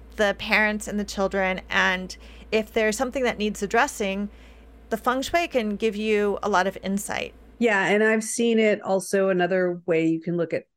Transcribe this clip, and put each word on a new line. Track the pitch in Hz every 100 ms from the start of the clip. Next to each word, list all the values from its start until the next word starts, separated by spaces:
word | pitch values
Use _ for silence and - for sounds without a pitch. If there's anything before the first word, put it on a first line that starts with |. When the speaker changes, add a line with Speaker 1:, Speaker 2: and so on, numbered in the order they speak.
| - -
Speaker 1:
the | 208 202
parents | - 202 214 214 208
and | 208
the | 202
children. | - 196 196 190 185 -
And | 190 190 185 185 - - - -
if | 214 214
there's | - 214 214
something | 254 277
that | 247 -
needs | 208 208
addressing, | 202 233 285 - 202 196 202 - - - - - -
the | 214
feng | - 254
shui | 269 339 339
can | 262 214 202
give | 226 202
you | 214 208 208 196
a | 208
lot | 190 185
of | 190
insight. | 196 196 - - - - - -
Speaker 2:
Yeah, | 233 202 180
and | 202
I've | 220 220
seen | 220 - 233 226
it | 220 208
also. | - 190 185 196 190
Another | 185 175 185 180 175 175
way | 165 165
you | 165
can | 175 175
look | 160
at | 165 -